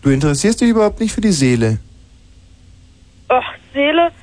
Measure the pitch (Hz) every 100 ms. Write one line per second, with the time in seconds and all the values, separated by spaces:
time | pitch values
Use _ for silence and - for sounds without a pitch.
0 | 139 135 147 139 208 233 233 220 208 208
1 | 220 - 208 160 131 120 113 110 - -
2 | - - - - - - - - - -
3 | - - - 254 - - - 277 285 330
4 | 339 -